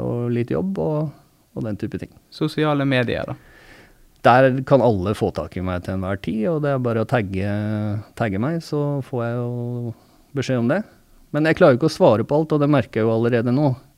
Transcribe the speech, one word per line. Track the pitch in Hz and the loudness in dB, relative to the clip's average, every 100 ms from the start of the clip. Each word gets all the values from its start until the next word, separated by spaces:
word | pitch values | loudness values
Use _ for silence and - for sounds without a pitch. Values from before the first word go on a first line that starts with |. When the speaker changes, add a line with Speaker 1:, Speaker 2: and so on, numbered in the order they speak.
Speaker 1:
og | 123 120 120 | -4 -4 -2
litt | 120 120 | -2 -2
jobb | 135 185 185 | -2 -4 -4
og, | 160 151 151 - _ _ _ - | -2 -2 -4 -8 _ _ _ -8
og | |
den | 117 98 | -6 -6
type | 107 95 | -6 -8
ting. | 104 - _ | -12 -18 _
Speaker 2:
Sosiale | - 156 - 151 143 139 | -6 -4 -2 0 0 0
medier, | 127 117 76 - | 0 0 -2 -6
da? | 131 - - - - - _ _ _ | -10 -14 -20 -20 -20 -20 _ _ _
Speaker 1:
Der | 123 123 135 131 | 4 6 6 2
kan | 131 139 | 2 4
alle | 117 101 92 104 | 6 2 0 0
få | 98 | 0
tak | - 76 92 | -2 -8 -6
i | |
meg | 92 90 92 | -4 -4 -4
til | 95 | -4
enhver | 92 98 | -4 -4
tid, | - 220 202 | -4 -4 -2
og | 156 | -2
det | 147 | -2
er | 135 | -2
bare | 120 113 110 | -2 -2 0
å | |
tagge, | 123 98 95 101 104 107 107 107 104 - - | -2 -2 -4 -2 -4 -4 -4 -4 -6 -8 -6
tagge | 117 95 | -4 -2
meg, | 135 165 | -2 -4
så | - 147 143 143 | -4 -4 -2 -4
får | 131 123 | -6 -6
jeg | 117 123 | -4 -4
jo | 120 123 120 120 120 - _ _ _ 139 | -6 -6 -6 -6 -8 -10 _ _ _ -6
beskjed | 127 127 | -2 0
om | 117 | 0
det. | 185 - _ _ - - | -2 -4 _ _ -20 -8
Men | 147 160 | -2 0
jeg | 160 | 6
klarer | 170 123 | 6 6
jo | |
ikke | 160 | 2
å | - | 4
svare | 170 107 107 | 6 6 2
på | 147 | 0
alt, | 156 | 2
og | 151 | 2
det | 143 | 4
merker | 143 - 110 | 2 2 0
jeg | 110 | 0
jo | 113 | 2
allerede | 117 120 120 131 | 2 2 2 2
nå. | 147 123 - | 2 0 -8